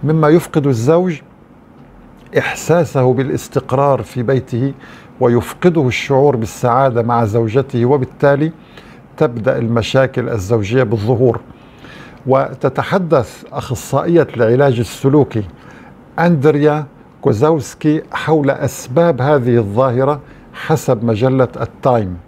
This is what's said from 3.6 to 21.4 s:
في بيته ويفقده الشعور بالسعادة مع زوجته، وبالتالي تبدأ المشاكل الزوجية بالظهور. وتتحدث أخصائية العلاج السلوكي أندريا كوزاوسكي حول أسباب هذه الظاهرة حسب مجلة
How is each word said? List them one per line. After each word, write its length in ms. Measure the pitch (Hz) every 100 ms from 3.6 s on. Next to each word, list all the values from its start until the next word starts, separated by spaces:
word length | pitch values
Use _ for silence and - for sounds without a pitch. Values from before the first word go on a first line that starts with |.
| - 131 143 131
في 200 | 107 131
بيته 500 | 113 135 131 117 135 135 - - - -
ويفقده 680 | 127 120 - - 180 165 131
الشعور 500 | 110 - 131 143 117
بالسعادة 680 | 110 - 123 120 135 117
مع 220 | 113 117
زوجته، 600 | 113 113 113 120 135 123
وبالتالي 680 | 120 143 127 - 143 143 156 - - - - - - -
تبدأ 420 | 151 120 107 131
المشاكل 720 | 117 117 107 135 131 131 120
الزوجية 540 | 120 92 117 98 123
بالظهور. 580 | 123 110 104 120 127 120 - - - - - - - - -
وتتحدث 1160 | 131 143 131 143 143 - 196 175 151 113 - -
أخصائية 760 | 135 - 120 - 135 160 170 143 117
العلاج 420 | 113 123 139 120
السلوكي 640 | 113 - 139 147 131 113 92 - - - - - - -
أندريا 680 | 175 165 139 147 147 147 147 - - -
كوزاوسكي 840 | 139 107 147 160 113 - 151 156 -
حول 380 | - - 156 139
أسباب 680 | 135 135 - - 127 170 131
هذه 360 | 127 147 120 120
الظاهرة 640 | 104 101 131 120 135 147 - - -
حسب 520 | - - 165 - 123
مجلة 440 | 117 107 131 131